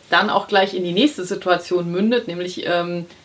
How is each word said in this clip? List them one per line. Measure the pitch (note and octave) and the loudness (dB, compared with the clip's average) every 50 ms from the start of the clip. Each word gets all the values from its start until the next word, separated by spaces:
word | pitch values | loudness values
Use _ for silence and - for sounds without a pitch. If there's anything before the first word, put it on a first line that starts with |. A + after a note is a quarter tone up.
| - - | -4 0
dann | - F3 G3 G#3 | 2 2 2 2
auch | - G3+ - - | 2 0 0 2
gleich | G#3 G3 F#3+ F#3+ - | 2 2 2 2 0
in | F#3 F3+ | -2 -4
die | F3 E3+ | -2 2
nächste | F#3+ C4 D4+ - - F3+ | 2 2 2 2 -2 -6
Situation | F3 G3 - - F#3 F3+ F3 F3 - F3+ F3 E3+ E3+ | -6 -6 -4 0 2 0 0 0 0 -2 -2 0 -2
mündet, | F3 F3+ G#3 A3 B3 A#3+ A#3+ - | -2 0 2 2 2 0 0 -2
nämlich, | E3+ F3 F3+ F3+ F3+ - - | -6 -6 -6 -8 -8 -6 -4
ähm, | - F3 F3 F3 F3 F3 F3 E3+ - - - - | -2 0 0 0 -2 -4 -6 -8 -10 -14 -20 -20